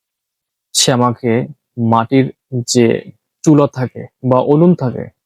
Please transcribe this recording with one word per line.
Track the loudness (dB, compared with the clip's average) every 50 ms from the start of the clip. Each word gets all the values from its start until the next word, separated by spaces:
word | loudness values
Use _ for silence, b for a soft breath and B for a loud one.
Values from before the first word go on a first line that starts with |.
| _ _ _ _ _ _ _ _ _ _ _ _ _ _ -4
সে | -2 0 0 0
আমাকে | 0 0 -2 -2 -4 -4 -2 -2 -2 -4 -6 -12 _ _ _ _ -4
মাটির | -2 0 0 0 0 0 0 0 0 0 -4 _ _ -10 -8 -8
যে | -6 -2 0 2 2 2 2 -2 -6 -12 -20 _ _ _ _ _ 0
চুলা | 2 4 4 2
থাকে | 0 -2 -6 -8 -8 -8 -12 -16 -18 _ _ -2
বা | 0 0 0
উনুন | 2 2 2 2 4 2 2
থাকে | 2 -2 -6 -6 -8 -12 -12 -16 _ _